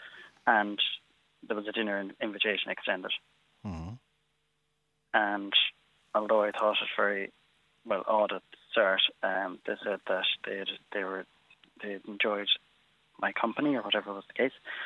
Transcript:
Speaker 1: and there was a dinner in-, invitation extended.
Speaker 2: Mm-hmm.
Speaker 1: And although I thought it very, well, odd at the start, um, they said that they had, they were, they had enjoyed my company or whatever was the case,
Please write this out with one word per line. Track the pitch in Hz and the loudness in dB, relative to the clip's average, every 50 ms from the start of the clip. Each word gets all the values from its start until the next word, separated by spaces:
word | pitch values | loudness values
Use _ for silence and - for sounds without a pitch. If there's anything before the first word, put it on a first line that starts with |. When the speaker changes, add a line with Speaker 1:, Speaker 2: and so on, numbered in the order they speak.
| - - - - - - - _ _ | -20 -18 -18 -18 -20 -20 -20 _ _
Speaker 1:
and | - 120 107 104 101 101 98 - - - - - _ _ _ _ _ _ _ - | 4 6 6 4 2 0 0 0 0 -2 -6 -10 _ _ _ _ _ _ _ -8
there | - 113 | -4 -4
was | 104 101 104 | -4 -4 -2
a | 104 | -2
dinner | 113 113 104 101 98 | 0 0 0 0 -2
in-, | 98 95 98 - | -2 -6 -6 -6
invitation | - 113 101 101 - 110 101 - - - | -6 -6 -4 -2 0 0 0 0 -2 -4
extended. | 95 - - - 101 92 92 101 - - - _ _ _ _ _ _ _ - | -6 -4 -2 -2 -2 -2 -2 -4 -6 -6 -8 _ _ _ _ _ _ _ -10
Speaker 2:
Mm-hmm. | 107 90 82 80 87 113 123 - _ _ _ _ _ _ _ _ _ _ _ _ _ _ _ _ _ _ _ _ _ - | -8 -8 -8 -8 -10 -12 -14 -18 _ _ _ _ _ _ _ _ _ _ _ _ _ _ _ _ _ _ _ _ _ 2
Speaker 1:
And | 113 107 101 101 101 101 101 98 - - - - _ _ _ _ _ _ _ - | 2 4 4 2 -2 -2 2 2 2 2 2 -2 _ _ _ _ _ _ _ -2
although | 107 107 104 113 107 104 | -2 2 4 4 4 4
I | 104 | 4
thought | 101 - 110 107 104 98 107 | 2 2 0 2 2 0 -2
it | - - | -2 0
very, | - 104 101 104 98 98 - - _ _ _ _ _ _ _ _ _ _ | 0 0 2 0 -2 -4 -6 -10 _ _ _ _ _ _ _ _ _ _
well, | 113 107 95 - | -2 -2 -2 2
odd | - 110 107 107 101 101 | 2 4 4 4 2 0
at | 92 - _ | -4 -8 _
the | - - _ _ | -20 -20 _ _
start, | - 117 110 95 95 95 - - - - - | 2 4 4 6 6 4 2 0 0 -2 -2
um, | 98 95 95 98 92 90 87 - | 0 0 0 -2 -2 -6 -6 -6
they | - 107 98 - | -6 -6 -4 -2
said | 107 101 95 - - | -2 -2 -2 0 0
that | 98 92 95 - - - - | 0 2 2 0 0 -2 -4
they | 104 104 98 | -6 -6 -4
had, | 98 98 101 - - _ - | -4 -6 -6 -8 -12 _ -6
they | 107 95 | -6 -4
were, | 92 95 95 - - _ _ _ _ - _ - _ _ - - | -4 -4 -6 -8 -10 _ _ _ _ -20 _ -20 _ _ -12 -8
they | 104 101 | -8 -8
had | 92 - | -8 -8
enjoyed | - 104 101 - 110 104 101 101 98 - - - _ _ _ _ _ _ _ _ _ _ - | -12 -6 -2 0 0 0 0 0 0 -2 -2 -2 _ _ _ _ _ _ _ _ _ _ -4
my | - 101 101 | -4 -2 0
company | - - 117 104 - 139 147 143 | 0 0 0 0 0 2 2 2
or | 123 104 | 2 0
whatever | 104 104 104 101 104 101 | 0 0 0 0 -2 -6
was | 98 - | -8 -10
the | - - - 120 | -8 -2 0 0
case, | 131 - - - - - - - | 0 0 -4 -10 -10 -10 -8 -8